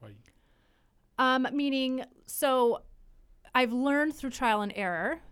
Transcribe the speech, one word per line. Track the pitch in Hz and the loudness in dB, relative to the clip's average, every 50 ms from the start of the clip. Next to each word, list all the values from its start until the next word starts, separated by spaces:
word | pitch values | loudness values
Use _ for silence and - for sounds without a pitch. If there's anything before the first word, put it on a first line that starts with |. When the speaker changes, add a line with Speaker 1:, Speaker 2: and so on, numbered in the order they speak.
Speaker 1:
Why | 117 107 | -20 -20
do | 104 | -20
you | 104 113 _ _ _ _ _ _ _ _ _ _ _ _ _ _ _ _ _ _ - | -20 -20 _ _ _ _ _ _ _ _ _ _ _ _ _ _ _ _ _ _ 0
Speaker 2:
Um, | 262 254 262 262 262 - - | 2 2 2 2 0 0 -2
meaning, | 285 285 285 269 269 262 254 262 262 247 - _ _ - | 0 0 0 0 0 0 0 -2 -4 -6 -10 _ _ -16
so | - - - 302 277 262 254 240 233 226 - - - - - - - - - - - - _ - - - | -14 -6 0 2 2 4 4 4 4 2 0 -4 -12 -20 -20 -20 -20 -20 -20 -20 -20 -20 _ -8 -2 0
I've | 254 254 233 233 | 2 2 2 0
learned | 247 262 277 277 285 302 311 302 | 0 0 2 2 2 0 0 -2
through | - - 269 | -6 -8 -8
trial | 247 - 254 226 214 208 208 | -6 -2 0 0 2 0 0
and | 202 - | -4 -4
error | 202 202 180 175 160 180 233 - - - - | -4 -4 -4 -2 -2 -2 -4 -4 -6 -10 -16